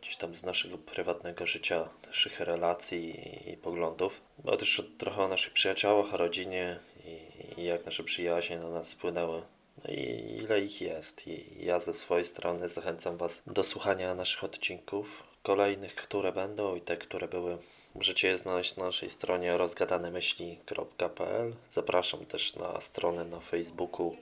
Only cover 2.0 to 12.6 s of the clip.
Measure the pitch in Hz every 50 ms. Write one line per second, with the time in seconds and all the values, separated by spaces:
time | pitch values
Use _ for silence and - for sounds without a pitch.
2 | - - - - - - - - 87 85 85 85 87 87 87 - - - 92 87
3 | 82 82 80 82 - - - - - 87 87 - - 85 87 87 85 82 82 85
4 | 90 98 - - - _ _ - - - - - - - - - - - - -
5 | - 98 95 101 98 95 95 92 - - - - - 98 98 - - 101 104 104
6 | 101 101 101 90 87 85 - 92 92 92 95 92 90 90 90 87 - - - -
7 | - - 82 80 80 78 - - - - - 85 87 87 87 85 - 82 80 -
8 | 82 - - - 87 87 85 87 85 87 87 85 82 85 85 85 82 - - -
9 | - 90 85 87 85 82 82 82 82 - - _ _ _ _ - - - - -
10 | 67 - 58 57 55 57 55 - 110 107 110 101 101 101 - - 92 87 82 80
11 | 78 - - - - 82 82 - - - - - 85 87 90 90 85 - 104 -
12 | - - 92 87 87 - - - - 87 87 87